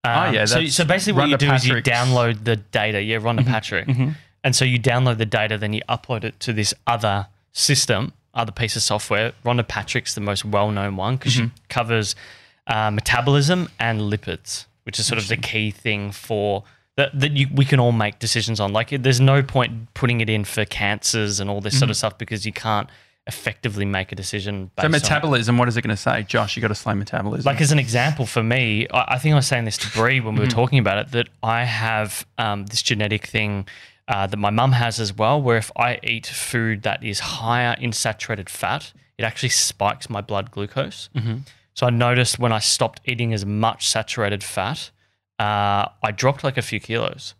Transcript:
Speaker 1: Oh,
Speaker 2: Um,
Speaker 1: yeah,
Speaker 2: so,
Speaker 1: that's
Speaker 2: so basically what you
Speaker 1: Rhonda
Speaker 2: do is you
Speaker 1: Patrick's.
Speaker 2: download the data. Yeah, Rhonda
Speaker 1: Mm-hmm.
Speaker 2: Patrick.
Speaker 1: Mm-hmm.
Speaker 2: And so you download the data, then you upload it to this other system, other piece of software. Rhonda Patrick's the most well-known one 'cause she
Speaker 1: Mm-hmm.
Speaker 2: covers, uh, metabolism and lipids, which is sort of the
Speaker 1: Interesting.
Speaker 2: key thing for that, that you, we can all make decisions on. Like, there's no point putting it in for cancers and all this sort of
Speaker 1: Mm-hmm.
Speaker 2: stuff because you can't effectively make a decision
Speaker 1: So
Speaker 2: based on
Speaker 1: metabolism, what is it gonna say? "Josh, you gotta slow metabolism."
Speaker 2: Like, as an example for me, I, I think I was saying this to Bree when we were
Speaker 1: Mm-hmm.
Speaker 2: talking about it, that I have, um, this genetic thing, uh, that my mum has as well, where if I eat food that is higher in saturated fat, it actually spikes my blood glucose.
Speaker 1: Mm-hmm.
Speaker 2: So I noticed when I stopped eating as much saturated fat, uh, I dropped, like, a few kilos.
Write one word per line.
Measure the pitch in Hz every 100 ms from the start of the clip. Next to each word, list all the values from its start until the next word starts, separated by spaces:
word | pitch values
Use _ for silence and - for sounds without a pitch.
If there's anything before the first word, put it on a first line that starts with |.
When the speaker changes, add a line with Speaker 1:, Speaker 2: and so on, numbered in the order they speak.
| 123
Speaker 1:
Oh, | 120 113
Speaker 2:
Um, |
Speaker 1:
yeah, | 113
Speaker 2:
so, | 107 127
Speaker 1:
that's | 160
Speaker 2:
so | 131
basically | 160 185 196
what | 190 147
you | 139
Speaker 1:
Rhonda |
Speaker 2:
do | 143
is | 135 127
you |
Speaker 1:
Patrick's. | 120 131
Speaker 2:
download | 120 127 127 120 110
the | 110 110
data. | 101 117 107 104
Yeah, | 104 113
Rhonda | 110 117
Speaker 1:
Mm-hmm. | 123
Speaker 2:
Patrick. | 117 - 95 -
Speaker 1:
Mm-hmm. | 131 131 151 - _
Speaker 2:
And | -
so | 127
you | 131 123
download | 117 120 127 110
the | 110
data, | 110 107 107
then | 104
you | 110 -
upload | 117 - 117
it | 110 -
to | -
this | 107 104 - -
other | 117 110 101 98 _ _
system, | - 208 139 - 107 127 - _
other | - 117
piece | - 113 113
of |
software. | - 104 - 104 113 -
Rhonda | 120 123 113
Patrick's | - 101 123 -
the | -
most | 101 98
well-known | 107 101 104 104 101 98
one | 98 131
'cause | -
she | 123
Speaker 1:
Mm-hmm. | 117 - _
Speaker 2:
covers, | - 113 117 101 - - - - _ -
uh, | 110 107
metabolism | 104 - 120 123 143 139 180 175 -
and | 117 110
lipids, | 104 104 - 82 - - - _
which | - -
is | 110
sort | 113
of | 98
the |
Speaker 1:
Interesting. | 117 - 110
Speaker 2:
key | 107
thing | 101 117 104 101
for | 101 - 107 104 98 - _ _ -
that, | 135 143
that | 143
you, | 143 135
we | 139
can | 135 135
all | 120
make | 117 104 -
decisions | 110 117 107 107
on. | 101
Like, | 104 120
there's | 139 127 123
no | 135 139
point | 139 135 120 117 113
putting | - 120 120
it | 110
in | 107
for | 101 -
cancers | 104 - 101 104 - 113 104 98
and | 98
all | 101
this | 104 127
sort | 127
of | 104
Speaker 1:
Mm-hmm. |
Speaker 2:
stuff | 110 -
because | 113 107 107
you |
can't | - 113 104 - - _ _ -
effectively | - - - 123 101
make | 101 98 95
a |
decision | 92 92 104 98 101 92 -
Speaker 1:
So |
Speaker 2:
based |
on | 151
Speaker 1:
metabolism, | 156 - 151 160 131 113 120
what | 123
is | 113
it |
gonna | 113 104
say? | - 123
"Josh, | 104 117 104 -
you |
gotta | 113 104
slow | -
metabolism." | 101 101 120 104 117 135
Speaker 2:
Like, | 139
as | 151
an | 147
example | 120 120 135 147
for | 120 -
me, | 113 127 120 104 120
I, | 123 -
I | 127
think | 151
I | 151
was | 131
saying | 127
this | 113 -
to | 104
Bree | 110 117 131
when | 110
we | 107
were | 104
Speaker 1:
Mm-hmm. | 113
Speaker 2:
talking | 127 139
about | 104 98
it, | 104
that | 120 120 _
I | 113 117
have, | 123 110 113 110 107 - - -
um, | 113 101 98
this | 110
genetic | - 107 104 104 -
thing, | 117 104 101 95 - - _ -
uh, | 101 98
that | 104
my | 101
mum | 107 131
has | 127 117 110
as | 107
well, | 98 110 147
where | 131 117
if | 107 -
I | 120 120
eat | 113 113 -
food | - - 120 113 107
that | 107 95
is | 113 101
higher | - - 117 120 120 117
in | 123
saturated | 110 117 107 - 107 90
fat, | - 90 143 - _ _ _
it |
actually | 113 - 123
spikes | - - - 101 107 -
my | 104
blood | 104 101 98
glucose. | - 101 - 147 - - -
Speaker 1:
Mm-hmm. | 113 113 139 - _
Speaker 2:
So | - 123
I |
noticed | 117 123 123 123 -
when | 120
I | 110
stopped | - - 117 -
eating | - 120 120
as | 110
much | 98 104 110 104 -
saturated | 110 110 - 104 101
fat, | - - 95 160 - _ _ _ _ _
uh, | 104 104 101 101 104 _
I | 110
dropped, | 104 127 139
like, | 143 131
a |
few | 110 104
kilos. | - 113 50 - -